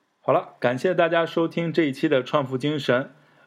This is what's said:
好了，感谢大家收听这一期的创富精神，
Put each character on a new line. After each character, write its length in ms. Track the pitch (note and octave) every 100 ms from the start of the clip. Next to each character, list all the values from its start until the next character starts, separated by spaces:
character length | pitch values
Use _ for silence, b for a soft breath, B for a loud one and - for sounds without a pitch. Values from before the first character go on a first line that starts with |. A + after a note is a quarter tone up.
| _ _
好 120 | -
了， 180 | D3+ - -
感 180 | B2 C3
谢 180 | F#3+
大 140 | F3 E3+
家 160 | E3+
收 240 | E3 - E3
听 240 | E3+ E3+
这 120 | D#3+
一 80 | D#3
期 160 | C3+ D#3+
的 140 | C#3
创 240 | - D3+ C3+
富 120 | C3
精 200 | C#3+ D3+
神， 320 | C#3+ B2 C#3+ b b b